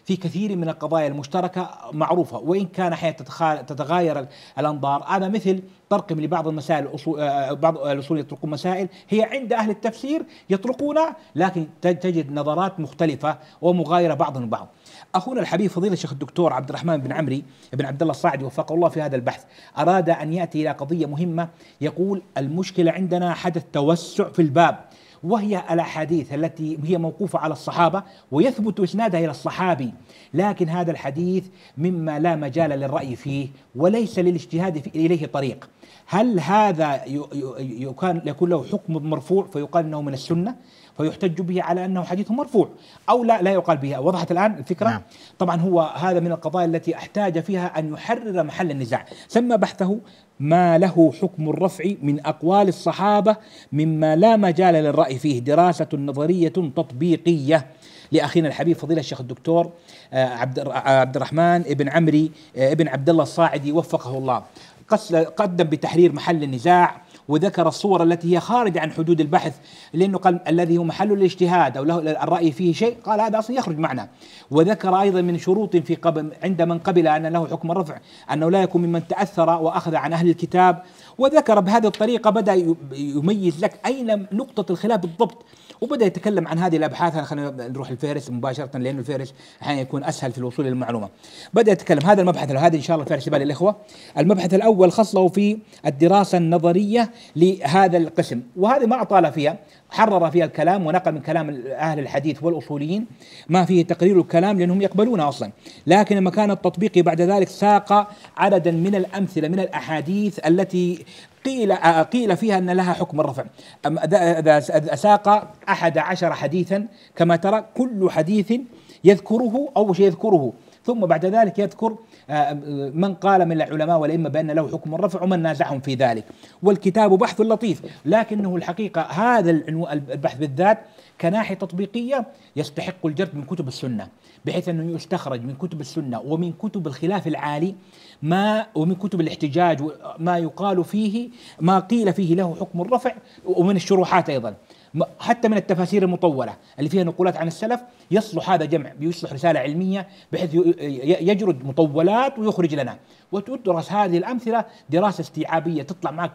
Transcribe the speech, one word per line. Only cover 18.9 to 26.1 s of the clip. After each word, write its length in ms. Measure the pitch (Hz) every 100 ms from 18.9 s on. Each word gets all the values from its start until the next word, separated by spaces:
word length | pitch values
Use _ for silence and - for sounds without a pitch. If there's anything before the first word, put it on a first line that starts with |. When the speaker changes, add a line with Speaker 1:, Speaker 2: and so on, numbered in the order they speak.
| 160
Speaker 1:
هذا 140 | 151 131
البحث 280 | 123 - - - - -
أراد 320 | 156 190 165
أن 240 | 147 156
يأتي 280 | 175 170 151
إلى 80 | 151
قضية 360 | 143 143 170 147
مهمة، 420 | 147 180 165 165 - - -
يقول: 400 | 147 151 190 190 - -
"المشكلة 540 | 139 165 185 - 165
عندنا 420 | 175 185 175 180
حدث 300 | 160 180 165 -
توسع 560 | 147 143 170 - - 196
في 120 | -
الباب، 380 | 156 143 160 113 - - _ -
وهي 400 | 165 214 208 185 170
الأحاديث 600 | 170 151 160 151